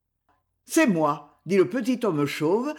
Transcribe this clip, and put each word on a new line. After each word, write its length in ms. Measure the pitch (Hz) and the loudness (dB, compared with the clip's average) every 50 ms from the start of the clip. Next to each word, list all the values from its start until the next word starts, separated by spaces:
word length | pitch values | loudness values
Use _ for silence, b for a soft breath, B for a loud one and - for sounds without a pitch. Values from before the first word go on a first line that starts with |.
| _ _ _ _ _ _ _ _ _ _ _ _ _ | _ _ _ _ _ _ _ _ _ _ _ _ _
C'est 220 | - - 330 320 254 | -2 0 2 2 2
moi », 520 | 180 160 156 147 151 156 - - _ _ _ | 2 2 2 0 0 -2 -8 -16 _ _ _
dit 120 | 156 190 196 | 0 2 2
le 120 | 175 - | 2 2
petit 300 | - 262 226 247 254 240 233 | 0 -4 -2 -2 -2 -2 -2
homme 220 | 208 165 147 147 | -2 0 0 -2
chauve 480 | 139 - - 156 151 185 226 247 294 302 | -2 -2 -2 -2 0 0 0 -2 -4 -8